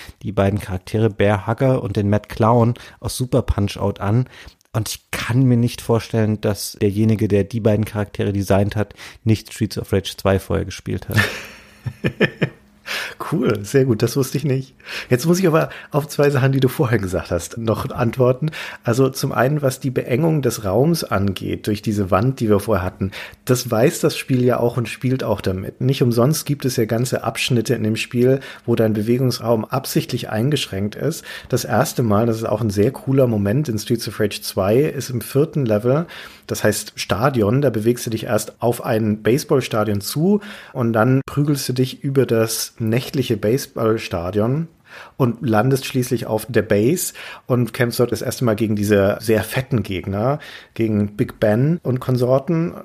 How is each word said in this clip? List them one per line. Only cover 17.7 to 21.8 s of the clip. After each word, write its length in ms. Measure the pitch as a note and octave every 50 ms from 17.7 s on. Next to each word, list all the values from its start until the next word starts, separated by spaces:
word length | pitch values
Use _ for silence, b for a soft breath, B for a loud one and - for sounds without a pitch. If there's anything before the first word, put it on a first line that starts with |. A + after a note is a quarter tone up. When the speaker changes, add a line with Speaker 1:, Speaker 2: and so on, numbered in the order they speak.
| G#2 - - C#3
Speaker 2:
antworten. 600 | - - B2 A#2 A2+ C3 B2 B2+ B2+ - D3+ D#3 B B B B B B
Also 280 | B A#2+ A#2+ C3 C3+ B2+
zum 220 | C3 - - B2
einen, 280 | - A2+ A#2 C#3 D3+ D3
was 200 | C#3+ B2+ B2+ -
die 100 | - C3+
Beengung 500 | B2 - - - - - E3 E3 D#3+ D3
des 240 | B2+ A#2+ - - -
Raums 400 | F#2+ F#2+ A#2 C#3 E3+ E3+ D#3+ -
angeht, 640 | - A2+ F#2+ G2 G2+ F#2 - G2+ G2 F#2 E2+ -
durch 160 | A2 G#2 G2+